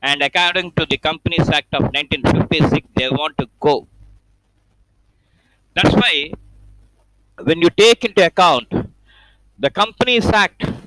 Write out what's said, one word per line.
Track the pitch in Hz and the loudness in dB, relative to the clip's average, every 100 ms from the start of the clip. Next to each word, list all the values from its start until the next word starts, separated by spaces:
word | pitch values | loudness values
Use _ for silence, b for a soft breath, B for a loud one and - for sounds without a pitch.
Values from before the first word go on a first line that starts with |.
and | 135 143 | -4 -2
according | 143 180 175 180 175 | -2 0 0 -2 -4
to | - 160 | -6 -4
the | 151 | -4
Companies | 151 160 - 170 160 | -4 -6 -4 -2 0
Act | 151 - 147 | -2 -2 -4
of | - | -2
nineteen | 143 147 143 | -4 -4 -4
fifty-six, | - - - 160 147 160 - - | 0 0 0 0 0 0 -4 -4
they | 131 | -4
want | 131 151 - | -4 -4 -6
to | 127 _ | -10 _
go. | 147 131 - _ - - _ _ _ _ _ _ _ _ _ _ _ _ _ _ _ - | 0 0 -4 _ -20 -20 _ _ _ _ _ _ _ _ _ _ _ _ _ _ _ -2
That's | 190 | 2
why | - 240 156 147 - - - - - _ _ _ _ _ - | 2 2 0 -4 -10 -20 -20 -20 -20 _ _ _ _ _ -8
when | - 165 | -2 2
you | 170 | 2
take | - 220 240 226 | 4 4 4 0
into | - 170 | 2 2
account | - 180 131 113 - - - b b b b _ _ | 4 2 2 -2 -8 -8 -14 b b b b _ _
the | 135 | -4
Companies | - 214 - 240 240 - | -2 -4 -2 -2 0 0
Act, | 214 196 - - - | 0 0 -4 -10 -10